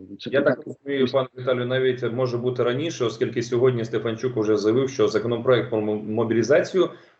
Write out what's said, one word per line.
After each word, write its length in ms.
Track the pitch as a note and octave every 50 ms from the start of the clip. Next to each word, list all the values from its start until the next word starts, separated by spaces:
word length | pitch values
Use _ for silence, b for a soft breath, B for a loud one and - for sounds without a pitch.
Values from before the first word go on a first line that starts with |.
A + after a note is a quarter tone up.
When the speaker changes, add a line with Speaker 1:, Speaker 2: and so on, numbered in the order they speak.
| F#2+ G2 G2+ G2
Speaker 1:
це 100 | - -
Speaker 2:
Я 120 | A#2 C#3
так 140 | D3 D3 -
Speaker 1:
питання 200 | - - - B2+ _ -
Speaker 2:
розумію, 240 | C#3 C#3+ C3+ B2+ A#2+
пане 160 | C3 C3+ C3 - - B2+
Віталію, 280 | B2+ C3 B2+ B2 B2
навіть 460 | B2 B2+ C3 C3 B2+ B2 B2 B2+ B2+
може 260 | A2 B2+ B2+ A#2+ A#2+ A#2+
бути 240 | A#2 B2+ B2 B2+
раніше, 420 | A#2+ B2 B2 C#3 D#3+ E3+ E3 - B2
оскільки 380 | A2 A2 - B2+ B2 A#2+ B2+
сьогодні 420 | A2+ - C3 A#2 B2 B2+ B2 A#2 A2
Стефанчук 520 | - A#2 G#2+ A2 A#2 A2+ A2 - B2+ B2
уже 200 | A#2 G#2+ G#2+ G#2+
заявив, 340 | G2+ G2 G#2+ A2+ C3 C3+ C3
що 180 | C3+ - G#2+ G2+
законопроект 600 | G2+ G#2 A2 A#2+ A#2+ A2 A#2 C3 B2+ A#2 G#2+ -
про 100 | A#2 A2
мо-, 220 | G#2 G#2+ G#2+ G#2
мобілізацію 880 | G#2 G#2+ G#2+ A#2 A2+ A2 A#2 A#2 A2 G#2+ C#3+ D#3+ - - - F#3 E3+ - B B B B B